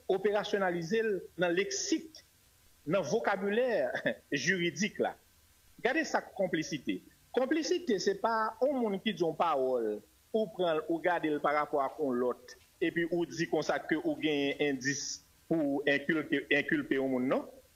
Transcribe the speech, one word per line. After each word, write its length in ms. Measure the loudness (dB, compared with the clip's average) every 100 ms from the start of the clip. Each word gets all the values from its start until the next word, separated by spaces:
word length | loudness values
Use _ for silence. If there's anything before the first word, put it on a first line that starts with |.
| -2
opérationnaliser 960 | 0 2 0 0 0 0 0 0 0
le, 260 | 0 -2 -6 -2
dans 80 | 2
le 80 | 2
lexique, 580 | 0 -2 0 -2 -2 -20 -20 _ _ _ _ _ -2
dans 160 | 0
le 60 | 2
vocabulaire 840 | 0 0 0 0 0 2 2 0 0 -4
<laughs> 200 | -4 -4
juridique 680 | -2 0 2 0 0 -4 0
là. 160 | -2 -2 _ _ _ _ _ -4
Regardez 240 | 0 0 0
sa 160 | -2
complicité. 840 | -4 -4 0 0 -2 -6 -4 -6 -8 _ _
Complicité, 680 | -2 0 0 0 -2 0 0
c'est 160 | 0 0
pas 400 | 0 0 0 0
un 120 | 0
monde 280 | 2 0 0
qui 100 | -2
dit 100 | 0
une 120 | 0 2
parole, 680 | 2 2 2 2 0 -2 -8 _ _
ou 140 | -2 -2
prend, 300 | 0 0 0 0
ou 100 | -2
garde 260 | 0 0 0
le 140 | 0
par 140 | 0
rapport 280 | 0 0 0
à 100 | -2 -2
l'autre, 560 | -2 0 0 -2 -10 -20 -20 -4
et 100 | -2
puis 140 | 0 -2
ou 140 | -2 -2
dit 220 | -4 0
comme 120 | 0
ça 160 | 0 -2
que 160 | 0 0
ou 200 | 0 -2
gagne 400 | 0 0 0 0
un 120 | 0
indice 520 | 0 -2 -4 -8 -12 _ _ -2
pour 360 | 0 2 0 2
inculper, 600 | 0 2 -2 0 -2 2
inculper 460 | 0 2 -2 0 0
au 100 | 0
monde, 200 | 0 2
non ? 220 | 0 -2 -16 -20